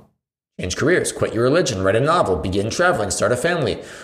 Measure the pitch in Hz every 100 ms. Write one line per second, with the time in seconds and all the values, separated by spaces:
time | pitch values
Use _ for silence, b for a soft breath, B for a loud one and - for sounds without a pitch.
0 | - _ _ _ _ - 92 - 127 175
1 | - - 101 107 123 156 185 95 95 107
2 | 143 175 117 90 98 98 107 - 180 160
3 | 101 - 104 123 165 175 123 - B B